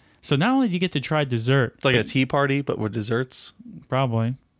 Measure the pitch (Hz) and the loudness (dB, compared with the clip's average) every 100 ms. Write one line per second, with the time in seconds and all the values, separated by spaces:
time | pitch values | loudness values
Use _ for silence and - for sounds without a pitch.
0 | _ _ - 143 214 269 240 175 180 135 | _ _ -2 0 2 2 2 0 -2 -2
1 | - 156 139 120 117 139 113 - 135 123 | -2 -2 0 0 2 2 2 0 2 2
2 | 104 135 131 143 139 139 139 - 107 110 | 2 0 2 2 2 0 -2 -2 -2 -4
3 | 107 117 127 - - - - - - 131 | -2 -2 -2 -8 -12 -16 -20 -20 -4 -2
4 | 135 113 117 131 _ | 0 0 0 -4 _